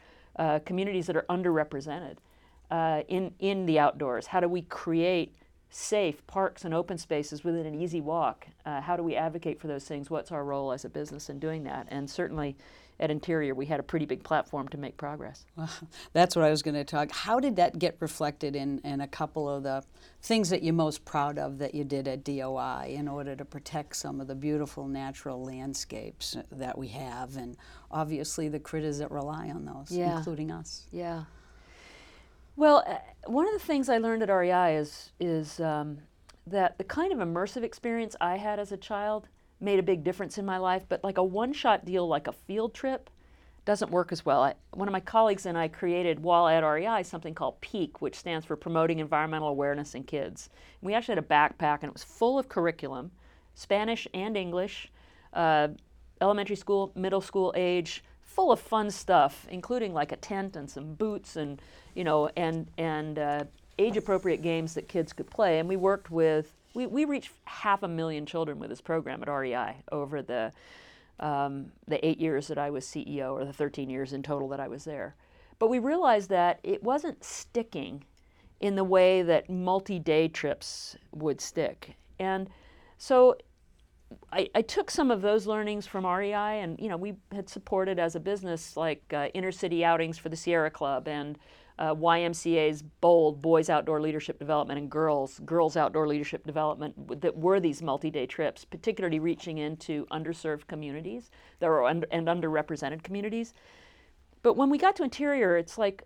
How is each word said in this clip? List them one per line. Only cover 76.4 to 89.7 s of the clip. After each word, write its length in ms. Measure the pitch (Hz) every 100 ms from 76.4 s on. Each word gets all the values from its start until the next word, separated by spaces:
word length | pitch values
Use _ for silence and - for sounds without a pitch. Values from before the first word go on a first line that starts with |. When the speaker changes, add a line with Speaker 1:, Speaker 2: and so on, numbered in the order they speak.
| 175 170
Speaker 1:
it 200 | - 196
wasn't 420 | 214 277 330 -
sticking 800 | - - - 240 226 165 117 139 - _ _ _ - _
in 140 | 202
the 100 | 196
way 380 | 190 190 185 185
that 260 | 170 160 -
multi-day 800 | 180 180 190 196 185 165 156 165
trips 680 | 160 147 143 - - - - _
would 280 | 151 156 135
stick. 560 | - - - - - - _ -
And 320 | 190 190 190 - - - - _
so 380 | - 254 254 - - _ _ _ _ _ _ - -
I, 160 | - -
I 80 | -
took 280 | 226 - -
some 200 | - 277
of 120 | 220
those 240 | 202 214 196
learnings 400 | 214 208 208 202
from 180 | 196
R 180 | 185 180
E 120 | 202
I, 200 | 208 208
and, 240 | 214 180 160
you 80 | 214
know, 80 | 170
we 180 | 196 196 _
had 160 | 202 196
supported 500 | - - 190 190 180
as 180 | 170 165
a 40 |
business, 560 | 160 202 185 165 - -
like, 260 | 160 147 -
uh, 160 | 151 143
inner 180 | 185 185
city 320 | 185 185